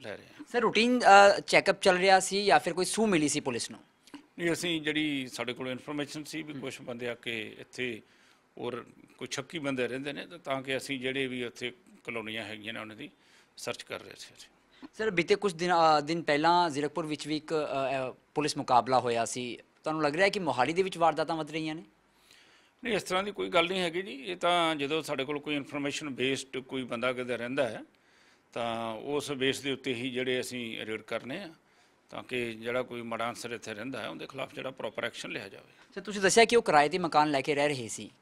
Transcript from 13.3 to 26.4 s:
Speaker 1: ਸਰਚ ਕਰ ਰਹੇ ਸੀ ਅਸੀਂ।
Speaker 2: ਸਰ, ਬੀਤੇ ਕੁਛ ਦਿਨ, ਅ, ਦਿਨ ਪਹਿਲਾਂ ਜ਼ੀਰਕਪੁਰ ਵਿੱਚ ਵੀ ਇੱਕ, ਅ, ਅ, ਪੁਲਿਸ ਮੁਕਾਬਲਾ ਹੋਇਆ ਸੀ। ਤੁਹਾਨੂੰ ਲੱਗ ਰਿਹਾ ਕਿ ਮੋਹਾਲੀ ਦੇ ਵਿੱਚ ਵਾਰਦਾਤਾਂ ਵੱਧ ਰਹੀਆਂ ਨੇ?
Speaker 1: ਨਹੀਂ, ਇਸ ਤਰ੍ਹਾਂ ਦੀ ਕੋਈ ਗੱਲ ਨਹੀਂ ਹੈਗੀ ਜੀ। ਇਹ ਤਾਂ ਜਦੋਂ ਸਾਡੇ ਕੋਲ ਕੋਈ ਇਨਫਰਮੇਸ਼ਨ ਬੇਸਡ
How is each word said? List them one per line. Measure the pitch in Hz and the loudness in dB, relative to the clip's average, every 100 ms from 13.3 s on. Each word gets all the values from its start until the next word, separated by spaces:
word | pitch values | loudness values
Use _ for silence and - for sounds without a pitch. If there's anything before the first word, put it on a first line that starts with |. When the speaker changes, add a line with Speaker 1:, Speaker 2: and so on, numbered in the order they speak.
| _ _ - | _ _ -10
Speaker 1:
ਸਰਚ | - - | -8 -8
ਕਰ | - 98 | -10 -12
ਰਹੇ | 98 - | -12 -18
ਸੀ | - - | -20 -20
ਅਸੀਂ। | - _ _ _ - | -20 _ _ _ -16
Speaker 2:
ਸਰ, | - 220 | -6 -2
ਬੀਤੇ | 170 165 | 0 4
ਕੁਛ | 202 202 | 2 2
ਦਿਨ, | 160 180 | 0 2
ਅ, | 170 160 151 | 6 8 6
ਦਿਨ | 147 170 | 4 -2
ਪਹਿਲਾਂ | 156 147 165 175 175 | 2 4 6 6 4
ਜ਼ੀਰਕਪੁਰ | 139 147 156 156 | 0 -2 -2 -4
ਵਿੱਚ | 151 147 | -6 -4
ਵੀ | 151 | -6
ਇੱਕ, | 147 | -2
ਅ, | 160 147 135 135 135 127 | -2 -2 -2 -2 -2 -4
ਅ, | - _ | -8 _
ਪੁਲਿਸ | - 147 143 | -4 -2 -2
ਮੁਕਾਬਲਾ | 127 123 117 127 | 4 4 6 4
ਹੋਇਆ | 120 117 | 4 0
ਸੀ। | 113 127 123 - - _ | 0 -4 -6 -10 -14 _
ਤੁਹਾਨੂੰ | 160 156 | -4 0
ਲੱਗ | 151 | 0
ਰਿਹਾ | 151 196 | 2 2
ਕਿ | 202 | 2
ਮੋਹਾਲੀ | 165 123 127 | 0 2 2
ਦੇ | 170 | 2
ਵਿੱਚ | 190 170 | -2 2
ਵਾਰਦਾਤਾਂ | 165 156 156 165 | 2 2 -2 -4
ਵੱਧ | 151 | -4
ਰਹੀਆਂ | 160 156 | -6 -6
ਨੇ? | 160 196 _ _ _ _ - _ _ _ _ | -8 -12 _ _ _ _ -20 _ _ _ _
Speaker 1:
ਨਹੀਂ, | 339 | -4
ਇਸ | 196 | -2
ਤਰ੍ਹਾਂ | - 185 | 0 -2
ਦੀ | 202 | -2
ਕੋਈ | 190 190 | -4 0
ਗੱਲ | 180 170 | 2 2
ਨਹੀਂ | 190 | 0
ਹੈਗੀ | 175 165 | -2 -2
ਜੀ। | 196 277 | -8 -10
ਇਹ | 240 180 | -10 -2
ਤਾਂ | 175 175 165 156 | 2 2 2 0
ਜਦੋਂ | 139 160 | -2 -4
ਸਾਡੇ | 147 143 | -4 -6
ਕੋਲ | 135 147 | -4 -6
ਕੋਈ | 147 147 | -4 -6
ਇਨਫਰਮੇਸ਼ਨ | 131 143 143 135 151 | -6 -6 -6 -6 -8
ਬੇਸਡ | 123 131 135 | -2 -2 -2